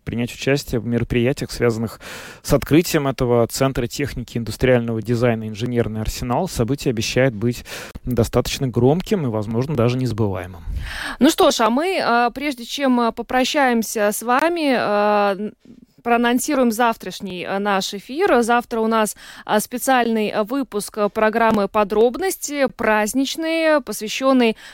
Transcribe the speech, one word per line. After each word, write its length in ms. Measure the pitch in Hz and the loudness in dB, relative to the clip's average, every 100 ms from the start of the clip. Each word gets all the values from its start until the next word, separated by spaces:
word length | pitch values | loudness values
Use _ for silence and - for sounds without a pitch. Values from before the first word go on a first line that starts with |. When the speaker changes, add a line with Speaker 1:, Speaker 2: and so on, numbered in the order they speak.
Speaker 1:
принять 260 | - 113 120 | -8 -6 -6
участие 480 | - 135 139 - 120 | -4 0 0 0 -4
в 60 | |
мероприятиях, 640 | 120 117 113 123 120 - 120 | -2 -2 0 0 0 -2 -6
связанных 500 | - 120 110 113 - - - - - | -2 0 0 -4 -8 -16 -16 -16 -12
с 100 | - | 0
открытием 560 | 135 - 156 175 156 139 | 0 4 2 4 0 0
этого 380 | - 123 120 113 | 0 2 2 2
Центра 400 | - 135 131 120 | 0 0 0 -4
техники, 500 | - 135 127 117 120 | -4 -6 -6 -8 -6
индустриального 640 | 110 - 123 123 117 110 | -6 0 4 4 2 -4
дизайна 480 | 120 117 123 113 110 | -2 2 2 0 -4
«Инженерный 540 | 107 123 120 107 110 | -6 -2 0 0 -2
арсенал». 460 | 113 - 123 135 185 | -4 -4 -2 -2 -2
Событие 420 | - 113 143 147 | -2 -2 0 -2
обещает 440 | 113 - 123 135 | -2 0 2 4
быть 300 | 104 120 120 - - - - | 4 0 -4 -10 -14 -14 -10
достаточно 640 | 127 117 110 123 - - 131 | -2 0 2 0 0 -2 -2
громким 560 | 117 127 170 - 202 | 2 4 2 0 -2
и, 60 | 127 | 0
возможно, 440 | 107 107 117 147 | -2 -2 -2 -2
даже 220 | 135 117 127 | 2 2 0
незабываемым. 640 | 123 110 104 92 90 90 - - - - - - | -2 0 -2 -2 -8 -10 -8 -6 -6 -8 -8 2
Speaker 2:
Ну 120 | 277 | 2
что 200 | - 311 | 4 2
ж, 100 | - | 4
а 100 | 220 | 2
мы, 260 | 254 370 330 | 2 0 0
э, 320 | - 233 240 | 2 2 0
прежде 320 | 262 294 247 233 | -2 -6 -6 -8
чем, 340 | 277 269 240 | -2 2 2
э, 120 | 233 | 0
попрощаемся 1000 | 240 220 254 254 302 254 233 214 226 208 | -2 -2 0 2 2 2 2 -2 -2 0
с 100 | 208 | 0
вами, 520 | 233 262 330 349 294 233 | 0 2 2 0 0 0
э, 580 | 123 208 208 208 202 190 | 0 0 2 2 2 -2
н-, 140 | 208 - - - - _ | -6 -12 -20 -20 -20 _
проанонсируем 680 | 240 240 240 247 - 269 240 | 0 2 2 0 0 2 2
завтрашний, 720 | 214 240 220 185 - 190 180 | 2 0 -2 -10 -10 -10 -10
э, 160 | 139 196 | -6 -4
наш 340 | 202 196 - | 0 0 -2
эфир. 480 | 202 - 294 392 247 | -8 -8 -2 2 4
Завтра 380 | 226 240 - 226 | 4 2 0 -2
у 60 | 220 | 0
нас, 300 | 226 214 - - - | 2 0 -4 -18 -14
э, 160 | - 214 | -2 -2
специальный, 680 | - 247 269 254 233 226 208 | -2 -4 2 2 2 0 0
э, 140 | 214 | -2
выпуск, 540 | 208 277 - 208 - 220 | -2 -4 -4 -6 -6 -2
э, 120 | 202 | -2
программы 580 | 226 214 226 226 214 196 | 2 2 4 2 2 2
«Подробности», 960 | 214 208 214 240 302 381 - - 285 262 | 0 2 4 4 2 -4 -4 -6 -2 -2
праздничный, 1120 | - 220 214 214 262 269 320 320 330 320 302 | 0 0 2 0 -2 -2 -4 -2 0 2 2
посвященный, 720 | 247 208 214 - 269 254 226 - - | 0 -8 -8 0 2 4 4 0 -10